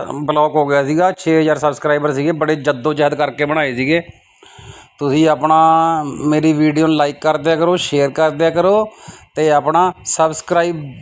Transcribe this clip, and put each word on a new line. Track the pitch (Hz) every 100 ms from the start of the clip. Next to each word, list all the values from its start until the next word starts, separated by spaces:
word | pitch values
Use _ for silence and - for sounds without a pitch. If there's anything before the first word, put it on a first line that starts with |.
| - 139
ਬਲੌਕ | 151 151 151 151
ਹੋ | 143
ਗਿਆ | 143
ਸੀਗਾ, | 139 156 180
ਛੇ | 180 165 160
ਹਜ਼ਾਰ | 156 147
ਸਬਸਕ੍ਰਾਈਬਰ | 147 135 151 147 147
ਸੀਗੇ, | 135 147
ਬੜੇ | 160 156 151
ਜੱਦੋ | 139 131 151
ਜਹਿਦ | 151 147 143
ਕਰਕੇ | 143 127 147
ਬਣਾਏ | 156 143 123
ਸੀਗੇ। | 131 165 165 - _ _ - - - - - _
ਤੁਸੀਂ | 143 143 160
ਆਪਣਾ | 147 151 160 160 165 165 160
ਮੇਰੀ | 147 - 147 151 156
ਵੀਡੀਓ | 151 156 151 160
ਨੂੰ | 156
ਲਾਈਕ | 147 143
ਕਰ | 156 151
ਦਿਆ | 151 160
ਕਰੋ, | 170 180
ਸ਼ੇਅਰ | - 143 139
ਕਰ | 147 156
ਦਿਆ | 147 165
ਕਰੋ, | 165 175 208 214 - - - - -
ਤੇ | 156
ਆਪਣਾ | 147 139 165 185 - -
ਸਬਸਕ੍ਰਾਈਬ | - 160 156 - 170 175 165 143 113